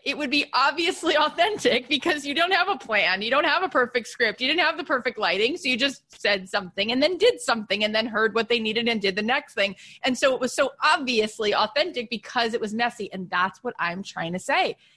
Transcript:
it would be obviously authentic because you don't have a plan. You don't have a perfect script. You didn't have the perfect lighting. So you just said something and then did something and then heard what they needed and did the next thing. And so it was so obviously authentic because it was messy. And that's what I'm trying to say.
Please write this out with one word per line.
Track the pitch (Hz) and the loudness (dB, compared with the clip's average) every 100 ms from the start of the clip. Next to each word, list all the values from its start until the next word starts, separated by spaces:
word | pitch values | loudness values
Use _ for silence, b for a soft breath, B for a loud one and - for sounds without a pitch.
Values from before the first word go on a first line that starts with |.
it | - 277 | -6 -4
would | 294 | -2
be | 285 - | 0 0
obviously | - 277 302 339 - 330 302 | 2 2 2 -2 -2 0 2
authentic | 311 - 370 415 240 233 247 | 2 2 0 2 2 2 0
because | 285 330 302 277 | -2 0 -2 -2
you | |
don't | 285 349 | 0 2
have | 370 370 | 2 2
a | 392 | -2
plan. | - 208 175 190 | 0 2 2 0
You | 220 | 0
don't | 262 311 | 2 2
have | 311 | 2
a | 370 | 0
perfect | 285 247 247 220 | 0 0 -2 -4
script. | - 226 208 | -2 -2 0
You | 254 | 0
didn't | 320 | 2
have | 311 320 | 0 0
the | |
perfect | 330 269 247 214 | -2 -2 -2 -2
lighting. | 190 180 226 349 | 0 2 0 0
So | 269 | -2
you | 247 | 0
just | 226 156 _ - | -2 -4 _ -4
said | 214 202 190 | 0 0 -2
something | 208 180 - 202 | -4 -4 -4 -2
and | 254 | 2
then | 294 359 | 2 4
did | 466 381 | 2 4
something | - 233 214 202 | 0 -2 -2 0
and | 214 | 0
then | 220 226 | 0 0
heard | 214 220 | 0 0
what | 208 220 | 2 0
they | 240 | 0
needed | 220 220 240 | 0 0 0
and | 226 | 0
did | 196 | 0
the | 185 | 0
next | 214 269 285 | 0 -2 -2
thing. | - 202 190 B B | -2 -2 -4 B B
And | - 254 | -2 2
so | 277 | 2
it | 254 | 2
was | 240 | 0
so | - 277 - | 0 0 2
obviously | - 339 262 240 214 - 214 | 2 2 2 0 0 -2 0
authentic | - 214 285 349 254 233 | 2 2 0 -2 -4 -6
because | 233 - 247 233 | -8 -4 -2 -2
it | 220 | -2
was | 214 | -4
messy. | 214 240 - 196 | -2 -2 -4 -10
And | 190 180 | -10 -4
that's | 180 185 - | -2 -2 -4
what | 247 - | -10 -6
I'm | 170 175 | -6 -6
trying | 196 - 165 | -10 -8 -6
to | 180 | -6
say. | - 311 302 - b | -2 0 0 -4 b